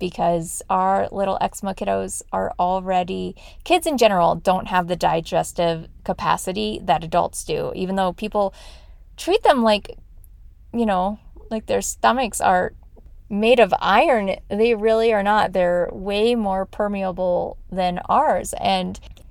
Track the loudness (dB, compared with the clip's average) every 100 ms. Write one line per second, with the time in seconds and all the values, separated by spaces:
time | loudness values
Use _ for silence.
0 | -8 -2 0 0 -4 -8 -4 0 2 0
1 | -2 -4 -2 -2 -4 -6 -8 -6 -4 -4
2 | -4 -10 -6 -4 -4 -2 -2 -2 -2 -2
3 | -2 -4 -8 -10 -18 -8 0 0 2 4
4 | 4 6 2 2 0 0 0 0 0 0
5 | 0 0 0 -2 -2 0 0 -2 -8 -12
6 | -6 -2 0 0 -2 -4 -4 -4 0 0
7 | 2 0 0 -4 -6 -4 -4 -4 -4 -2
8 | -2 -4 -4 -2 -2 -4 -20 -20 -20 -20
9 | -20 -8 0 2 4 4 4 2 -2 -18
10 | -20 -20 -20 -20 -20 -20 -8 -2 0 0
11 | 0 -4 -14 -18 -10 -8 -2 -2 -2 0
12 | 2 2 -2 0 2 2 0 -6 -20 -20
13 | -20 -18 -8 0 4 6 4 4 2 4
14 | 4 2 0 -4 -4 0 2 2 2 2
15 | 4 2 2 2 2 2 2 2 -2 -4
16 | -4 0 2 2 0 -2 -4 -4 -4 -2
17 | -4 -2 0 0 -2 -8 -8 -2 -2 -2
18 | 0 2 4 0 -2 -4 0 0 -2 -8
19 | -16 -20 -14